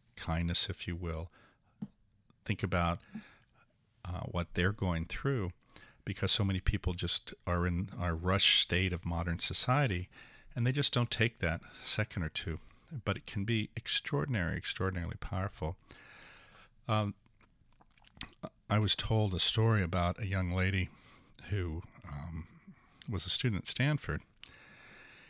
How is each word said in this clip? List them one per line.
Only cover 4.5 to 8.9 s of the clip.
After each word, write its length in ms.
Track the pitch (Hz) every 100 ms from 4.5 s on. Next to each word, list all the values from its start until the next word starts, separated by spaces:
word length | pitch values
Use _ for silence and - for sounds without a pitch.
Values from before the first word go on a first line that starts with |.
they're 180 | - 92
going 340 | 104 95 85 82
through, 460 | - 139 131 90 - _ - - -
because 260 | - - 98
so 140 | -
many 160 | 98 92
people 320 | - 101 -
just 400 | 87 87 - - - -
are 200 | 87 90
in 220 | 87 101 -
a 140 | 90
rush 480 | 82 90 98 - -
state 320 | - 90 92